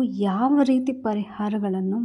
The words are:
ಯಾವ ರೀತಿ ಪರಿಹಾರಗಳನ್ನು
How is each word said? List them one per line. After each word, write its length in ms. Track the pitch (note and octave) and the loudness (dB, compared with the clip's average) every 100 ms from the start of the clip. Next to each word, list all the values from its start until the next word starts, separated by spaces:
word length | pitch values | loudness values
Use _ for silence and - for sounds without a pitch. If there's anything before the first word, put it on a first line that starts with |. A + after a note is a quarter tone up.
| B3 G3 | 0 0
ಯಾವ 440 | G3+ F#3+ B3+ C#4+ | 0 2 2 4
ರೀತಿ 300 | C4 C4 C4 | 4 2 0
ಪರಿಹಾರಗಳನ್ನು 1040 | C4 A3 G#3 G3+ - G#3 G#3+ G3+ F#3+ F#3+ G#3+ | -4 -4 -4 -4 -4 -4 -2 -2 -2 -2 -2